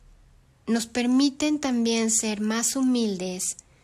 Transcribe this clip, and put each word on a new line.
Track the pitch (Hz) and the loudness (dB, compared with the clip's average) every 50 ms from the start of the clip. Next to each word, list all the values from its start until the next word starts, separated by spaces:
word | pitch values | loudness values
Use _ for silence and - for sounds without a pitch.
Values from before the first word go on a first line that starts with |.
| - - - - - - - _ _ _ _ _ - | -20 -20 -20 -20 -20 -20 -20 _ _ _ _ _ -4
nos | - 226 233 226 | -2 -2 -2 -2
permiten | - - 247 240 247 254 262 285 285 269 - 302 302 302 294 | -4 -4 -2 0 2 4 4 4 2 2 0 0 0 0 0
también | 294 269 247 233 226 226 226 226 226 226 | 0 0 0 0 0 0 2 2 0 0
ser | 220 - 233 220 214 202 | 0 0 0 -2 -2 -2
más | 214 214 220 226 233 - - | -2 -2 -2 -2 -2 -2 -2
humildes, | 269 262 254 247 240 226 208 196 175 185 185 180 190 - - - - - _ _ _ | 0 0 2 2 2 0 0 -2 -4 -6 -6 -6 -6 -6 -8 -8 -10 -14 _ _ _